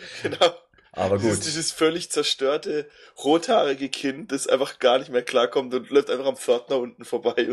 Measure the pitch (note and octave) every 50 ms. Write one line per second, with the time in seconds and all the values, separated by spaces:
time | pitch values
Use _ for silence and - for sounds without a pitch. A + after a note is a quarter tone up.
0 | - - - - - - - - - E3 - - _ _ _ _ _ _ - -
1 | G2 F#2+ G2+ G2 G#2+ A2+ G2+ - - D#3+ D3+ E3 D#3 - - - D#3+ D#3+ D#3+ F3
2 | D#3 - - D3 D3 - - - C3+ C3 D3 D3+ - - D3+ D3+ D3 - - -
3 | - - _ - - C#3 D#3 E3+ E3+ - A#3 - C3+ C#3+ C3+ C3+ C#3 B2+ - -
4 | - C#3 C3 C#3 - - C3 C3+ - - B2+ C3 C#3 - - - - B2 B2 C3
5 | C3+ - B2+ B2 A#2+ - - B2 A#2+ B2 - C#3+ C3 B2 B2 B2+ A2+ - C3 C#3+
6 | C#3 - - B2 C3+ C#3 B2+ - - - A#2+ B2 - - C#3 C3 B2 A#2+ A2 -
7 | A#2+ - - A#2 - A#2 A#2 - A#2 A#2